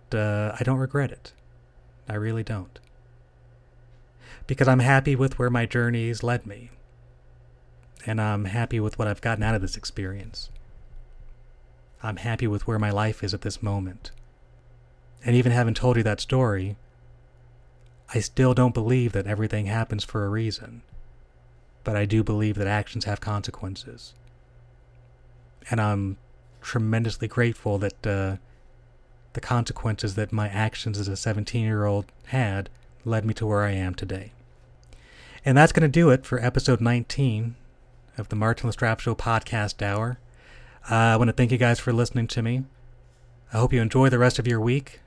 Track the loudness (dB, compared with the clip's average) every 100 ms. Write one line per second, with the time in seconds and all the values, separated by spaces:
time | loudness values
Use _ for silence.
0 | -4 -2 0 0 -2 -2 -2 0 -2 -2
1 | -4 -6 -20 -20 -20 -20 -20 -20 -20 -18
2 | -8 -6 -4 -4 -4 -8 -10 -18 -20 -20
3 | -20 -20 -20 _ -20 -20 _ -20 -20 -20
4 | -20 -20 -20 -12 -4 2 4 6 6 4
5 | 4 2 0 0 0 0 0 0 0 0
6 | -2 -2 -2 -2 -4 -16 -18 -20 -20 -20
7 | -20 -20 -20 -20 -20 -20 -20 -20 -20 -12
8 | -4 -2 0 -2 -2 -4 -2 -2 -2 -2
9 | -4 -2 -4 -2 0 0 -2 -6 -10 -8
10 | -8 -8 -12 -12 -14 -14 -18 -20 -18 -18
11 | -18 -20 -20 -20 -20 -20 -20 -20 -20 -10
12 | -8 -6 -4 -2 -2 -2 -2 0 0 0
13 | 0 -2 -6 -6 -6 -6 -4 -2 -4 -10
14 | -16 -18 -20 -20 -20 -20 -20 -20 -20 -20
15 | -20 -8 2 4 4 4 2 2 2 4
16 | 2 0 0 2 2 0 -4 -8 -14 -20
17 | -20 -20 -20 -20 -20 -20 -20 -20 -20 -20
18 | -6 -4 -2 2 4 6 4 2 2 2
19 | 2 0 -2 -2 -2 -2 -2 -2 -2 -4
20 | -4 -4 -2 -2 -2 -6 -12 -20 -20 -20
21 | -20 -20 -20 -20 -20 -20 -20 -12 -4 -2
22 | 2 2 2 0 0 0 -2 -2 -4 -6
23 | -6 -4 -4 -4 -4 -8 -10 -10 -14 -18
24 | -20 -20 -20 -20 -20 -20 -20 -20 -20 -20
25 | -20 -20 -20 -20 -20 -20 -4 0 2 0
26 | -2 -6 -14 -20 -20 -18 -6 -2 2 2
27 | 0 -4 -4 0 0 0 -2 -2 -2 -4
28 | -4 -2 -2 -4 -10 -20 -20 -20 -20 -20
29 | -20 -20 -14 -10 -2 -2 -2 -4 -4 -4
30 | -4 -4 -4 -2 -2 -2 -2 -4 -6 -6
31 | -6 -4 -4 -4 -2 -2 0 0 0 0
32 | -4 -12 -4 -2 0 -2 -6 -12 -20 -10
33 | -4 -2 -2 -2 0 0 0 0 -4 -6
34 | -8 -8 -12 -20 -20 -20 -20 -20 -20 -20
35 | -20 -20 -20 -4 4 8 8 6 4 6
36 | 6 6 2 -2 0 2 2 4 4 2
37 | -2 0 0 0 -4 -8 -18 -20 -20 -20
38 | -16 -12 -6 0 0 0 -2 0 0 0
39 | -2 -2 0 0 0 -2 -2 -2 -2 -2
40 | -2 -6 -12 -20 -20 -20 -20 -16 0 4
41 | 6 6 4 4 4 4 4 4 2 0
42 | 0 0 -2 -2 -2 -2 -4 -12 -20 -20
43 | -20 -20 -20 -20 -6 0 2 2 2 4
44 | 4 6 4 2 0 0 0 0 -4 -14